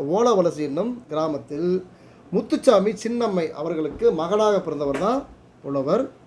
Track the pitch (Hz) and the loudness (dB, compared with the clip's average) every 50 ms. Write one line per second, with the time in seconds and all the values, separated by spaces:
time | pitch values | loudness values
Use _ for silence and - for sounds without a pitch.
0 | 139 143 175 214 240 247 220 190 175 165 143 147 151 131 139 165 208 247 247 233 | -2 0 2 2 4 4 4 4 2 0 -2 -2 -4 -4 -2 -2 -2 -4 -4 -8
1 | - - 151 156 160 160 147 139 120 - 147 151 170 180 180 185 180 - - - | -10 -6 -4 -2 -2 -2 -2 -4 -6 -8 -6 -4 -2 -2 -2 -2 -4 -8 -18 -20
2 | - - - - - - 175 220 - - 311 240 - 254 220 190 190 214 202 185 | -20 -20 -20 -20 -10 -4 -4 -4 -2 -2 -2 2 4 6 6 6 6 2 0 -4
3 | - 220 240 233 233 214 190 180 160 151 - 139 156 165 170 156 156 143 139 - | -4 -4 -2 -2 -2 0 0 0 -2 -2 -4 -6 -6 -4 -4 -4 -4 -4 -2 0
4 | 220 233 185 160 165 170 208 214 214 214 202 185 180 165 151 143 147 139 135 135 | 2 2 2 2 0 0 2 2 4 4 2 2 0 -2 -4 -2 -2 -2 -2 0
5 | 180 214 254 277 285 - - - - - - - - 143 139 139 131 147 185 240 | 0 0 0 0 -4 -8 -14 -20 -20 -20 -20 -14 -8 -6 -4 -2 0 0 0 0
6 | 262 - - - - | -2 -4 -8 -16 -20